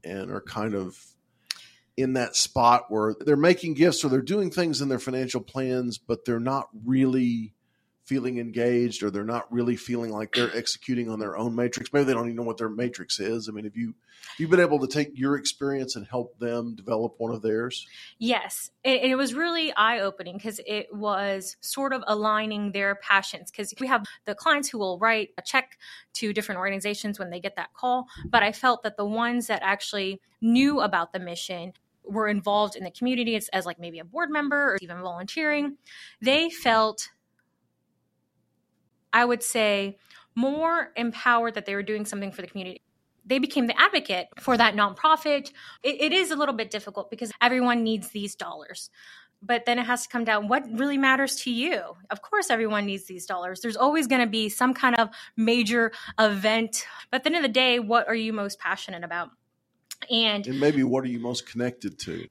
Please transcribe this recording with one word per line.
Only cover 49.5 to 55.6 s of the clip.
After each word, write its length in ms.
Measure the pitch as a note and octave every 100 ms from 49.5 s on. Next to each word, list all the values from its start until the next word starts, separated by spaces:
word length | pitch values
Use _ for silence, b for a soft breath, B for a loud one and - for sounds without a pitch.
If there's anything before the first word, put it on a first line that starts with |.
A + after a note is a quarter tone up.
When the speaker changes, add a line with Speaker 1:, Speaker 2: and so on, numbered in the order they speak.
| A#3+ A#3+
Speaker 2:
then 120 | A#3+
it 60 | A#3
has 160 | B3
to 40 | -
come 160 | B3
down, 240 | A3+ G#3+ G#3
what 160 | B3+ C4
really 260 | A3+ C#4 C#4
matters 380 | C4+ C4 C4+ -
to 80 | -
you? 300 | A#3 D4 B3 F3 F3+ F#3
Of 120 | G#3
course, 280 | - G#4 -
everyone 360 | A3+ A3 G#3 G3+
needs 200 | G3 F#3+
these 200 | F3+ E3+
dollars. 340 | F#3 F3+ F#3
There's 160 | A#3 G#3
always 300 | C4 D#4 B3+
gonna 200 | B3+ A#3
be 220 | A3 G#3+
some 260 | - B3+
kind 220 | C4 C4 A#3
of 120 | A3 B B -
major 560 | A3+ A#3+